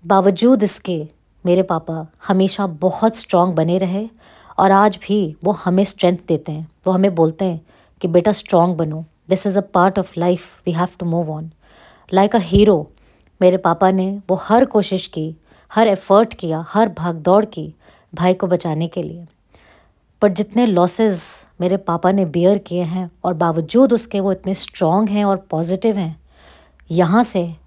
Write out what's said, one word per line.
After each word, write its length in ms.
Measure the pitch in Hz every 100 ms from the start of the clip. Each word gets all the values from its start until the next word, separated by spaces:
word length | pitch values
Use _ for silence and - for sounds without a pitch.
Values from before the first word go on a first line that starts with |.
| 170
बावजूद 560 | 196 190 190 233 262
इसके 460 | 202 - - 170 151 _ _ _ 180
मेरे 160 | 175
पापा 440 | 185 165 160 165 165 _ -
हमेशा 400 | 190 190 - 196
बहुत 500 | 156 180 - 226 226
स्ट्रॉन्ग 380 | - 180 180
बने 240 | 165 160 185
रहे 300 | 185 190 226 _ _ _ _ -
और 120 | 196
आज 280 | 196 208 190
भी 340 | - 208 170 151
वो 80 | 175
हमें 320 | 208 - 185
स्ट्रेंथ 340 | 202 - 180 180 -
देते 240 | 160 -
हैं। 200 | 156 160 _ 185
वो 60 |
हमें 220 | 185 196
बोलते 300 | 170 160 160
हैं 220 | 190 165 _ _ _ _
कि 80 | 175
"बेटा, 240 | 170 185
स्ट्रॉन्ग 440 | 208 - 180 175 170
बनो, 280 | 156 156 160 _ -
this 160 | 190 208
is 160 | 196
a 20 | 196 180
part 220 | 185 190
of 140 | 185 -
life, 500 | 175 180 - _ -
we 60 |
have 280 | 165 180 -
to 100 | 170
move 140 | 165 156
on।" 140 | 156 160 _ _ _ - _ _
Like 260 | 190 202 226
a 120 | 170
hero, 320 | 196 208 175 151 _ _ _ _ _
मेरे 140 | 180 180
पापा 340 | 175 165 190
ने 300 | 190 190 202 196
वो 60 | 185
हर 280 | - 226
कोशिश 420 | 269 214 190 185 -
की, 300 | - 156 160 _ _ _
हर 160 | 214 226
एफर्ट 460 | 190 - 196 226
किया, 300 | - 170 160 165
हर 200 | 208 220
भाग 280 | 165 170 165
दौड़ 280 | 156 196
की 300 | 214 - 156 - _ _ _
भाई 200 | 156 180
को 120 | 185 185
बचाने 420 | 175 170 156 165
के 140 | 180
लिए। 240 | 156 170 170 _ _ _ _ _ _ _ _ _
पर 60 | 208
जितने 380 | 180 208 214 240
लॉसेस 840 | 180 180 - 220 180 - - - _
मेरे 160 | 180 190
पापा 360 | 196 170 180
ने 120 | 196
बेयर 340 | 175 170 180 196
किए 240 | - 175
हैं 280 | 170 180 175 _
और 100 | -
बावजूद 580 | 165 170 165 156 233 262
उसके 280 | 233 - 202
वो 120 | 196
इतने 220 | 190 190
स्ट्रॉन्ग 540 | 190 - - 160 185 214
हैं 160 | 208
और 120 | 202 190
पॉजिटिव 600 | - 160 165 185 226 202
हैं, 260 | 165 160 _ _ - - _ _ _
यहाँ 320 | 165 175 214
से 320 | 240 190 170 160